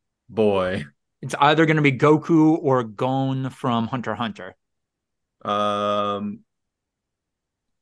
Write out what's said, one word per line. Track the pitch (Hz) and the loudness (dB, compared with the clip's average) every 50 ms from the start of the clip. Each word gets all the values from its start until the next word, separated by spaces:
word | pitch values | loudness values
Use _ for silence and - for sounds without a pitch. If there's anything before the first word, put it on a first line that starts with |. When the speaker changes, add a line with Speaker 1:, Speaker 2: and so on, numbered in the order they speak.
| _ _ _ _ _ - | _ _ _ _ _ -8
Speaker 1:
boy. | 92 107 110 104 101 95 92 90 92 98 71 69 _ _ _ _ _ _ | -2 0 2 2 2 2 0 -2 -4 -6 -8 -10 _ _ _ _ _ _
Speaker 2:
It's | - 131 - - | -12 -10 -2 0
either | 143 147 156 151 165 | 2 2 4 4 4
gonna | 156 156 156 | 2 2 2
be | 147 143 131 113 | 2 2 2 4
Goku | 147 147 156 147 - - 170 156 156 156 156 175 | 4 4 4 4 2 2 4 4 4 4 4 2
or | 175 139 131 127 117 | 0 0 0 0 0
Gon | 110 104 - 131 127 131 135 135 131 131 131 131 127 | -4 -6 -6 -4 -2 -2 -2 -2 -2 -4 -4 -6 -8
from | 123 - - 131 117 117 113 107 | -8 -6 -4 -2 -2 -2 -2 -4
Hunter | 135 123 110 117 | -6 -6 -6 -6
x | 107 98 | -6 -6
Hunter. | 117 110 98 - 92 95 - _ _ _ _ _ _ _ _ _ _ _ _ _ _ _ _ _ - | -6 -8 -8 -10 -14 -18 -18 _ _ _ _ _ _ _ _ _ _ _ _ _ _ _ _ _ -6
Speaker 1:
Um, | 104 104 104 104 104 101 104 104 104 104 104 101 101 101 101 104 104 104 113 - _ _ _ _ _ _ _ _ _ _ _ _ _ _ _ _ _ _ _ _ _ _ _ _ _ _ _ | -4 -2 -2 0 0 -2 -2 -2 -2 0 -2 -2 -2 -4 -4 -6 -8 -10 -12 -16 _ _ _ _ _ _ _ _ _ _ _ _ _ _ _ _ _ _ _ _ _ _ _ _ _ _ _